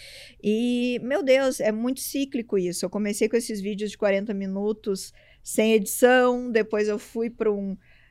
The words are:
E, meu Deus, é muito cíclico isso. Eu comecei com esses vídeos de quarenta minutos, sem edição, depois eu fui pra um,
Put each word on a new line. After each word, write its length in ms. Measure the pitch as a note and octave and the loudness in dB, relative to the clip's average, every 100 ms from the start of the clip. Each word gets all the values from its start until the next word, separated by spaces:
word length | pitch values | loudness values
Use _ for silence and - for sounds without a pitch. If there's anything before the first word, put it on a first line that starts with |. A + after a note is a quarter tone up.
| - - - - | -20 -20 -20 -6
E, 560 | G3+ A3 A#3+ B3 B3 A#3+ | -2 0 0 0 0 -2
meu 220 | A#3+ D4 | -2 0
Deus, 360 | C4+ C4 C4+ - | 4 4 4 0
é 120 | G#3+ | -2
muito 300 | A3 B3 C4+ | 0 -2 -4
cíclico 560 | - C#4 C4+ A#3+ A3+ G3+ | -6 -4 -4 -4 -2 -2
isso. 280 | F3 F3 F3+ | -2 -2 -4
Eu 40 | |
comecei 380 | G3+ G#3 G#3 G#3+ | -2 -2 0 0
com 80 | - | 0
esses 240 | D3 G3+ | -2 -6
vídeos 300 | G3 G3+ G#3+ | -6 -4 -6
de 60 | - | -2
quarenta 360 | G#3 G3 A3 | 0 0 -2
minutos, 800 | G3 G3 G3 G#3 G#3+ G#3+ G3 - - _ _ | -6 -6 -4 -4 -4 -4 -6 -8 -20 _ _
sem 320 | - - A3 | -4 0 4
edição, 800 | A3 G3 - B3 B3+ B3 B3 B3 | 4 2 4 6 6 4 0 0
depois 360 | A3 G#3+ G#3+ G#3+ | 0 0 0 0
eu 120 | G#3 | -2
fui 300 | - A3+ A#3 | -6 -4 -4
pra 220 | - A3 | -2 -2
um, 260 | G3+ G3 F#3+ _ - _ | 0 -4 -8 _ -20 _